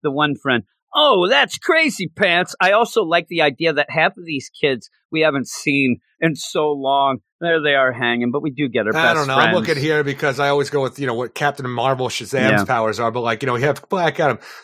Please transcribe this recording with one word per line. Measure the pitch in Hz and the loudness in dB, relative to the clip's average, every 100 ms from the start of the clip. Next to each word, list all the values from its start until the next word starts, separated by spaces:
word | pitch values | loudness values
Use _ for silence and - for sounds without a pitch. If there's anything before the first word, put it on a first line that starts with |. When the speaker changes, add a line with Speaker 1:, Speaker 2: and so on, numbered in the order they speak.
Speaker 1:
the | 151 | -6
one | 139 151 139 | 0 0 -2
friend, | - 120 101 _ _ | 0 -2 -2 _ _
"Oh, | 269 302 208 180 | 2 4 4 2
that's | 277 262 - | 2 0 -4
crazy | - 330 320 - 175 | 0 2 2 -2 -8
pants." | - 196 180 180 - | 0 2 2 0 0
I | 185 | 2
also | 208 233 - | 4 2 0
like | 180 175 170 | 0 0 0
the | 170 | 0
idea | 151 123 160 | 0 2 -2
that | 147 143 | 0 -2
half | 160 170 190 | 0 0 -2
of | 170 | -8
these | 147 - - | -8 -8 -4
kids | 147 127 - _ _ | -2 -2 -6 _ _
we | 160 | 0
haven't | 156 139 120 | 2 0 -6
seen | - - 139 135 123 _ _ | -6 -2 0 0 -2 _ _
in | 165 143 | -2 -2
so | - 180 151 | -6 -2 -2
long. | 147 135 139 139 127 - _ | -2 0 2 2 0 -8 _
There | 170 165 | -2 0
they | 147 139 | 2 2
are | 131 | 2
hanging, | 120 120 120 120 | 2 0 0 0
but | 135 | -2
we | 151 | -4
do | 127 143 | -4 -2
get | 117 107 | 0 0
our | 151 | 2
Speaker 2:
I | 165 | 2
Speaker 1:
best | 160 | 2
Speaker 2:
don't | 143 | 0
know. | 135 | 2
Speaker 1:
friends. | 117 | 2
Speaker 2:
I'm | |
looking | 110 113 151 | 2 0 -2
here | 147 151 | 0 0
because | 143 135 151 131 | 0 -2 -4 0
I | 143 | 0
always | 143 139 | 0 0
go | 147 | -2
with, | 131 127 | -2 -4
you | 135 | -4
know, | |
what | 117 123 - | -4 -6 -2
Captain | 147 139 127 | -2 -2 -6
Marvel | 120 123 131 127 | -2 0 0 -2
Shazam's | - 117 | -6 -4
Speaker 1:
Yeah. | 135 110 107 98 | 0 2 2 2
Speaker 2:
powers | 123 110 107 | 0 0 -2
are, | 117 | -2
but, | 117 | -2
like, | 117 113 | -4 -2
you | 131 | -2
know, | |
we | 123 | 0
have | 143 139 - | 0 -2 -4
Black | 190 165 143 | -2 -2 0
Adam, | 156 117 - - | 0 0 -8 -20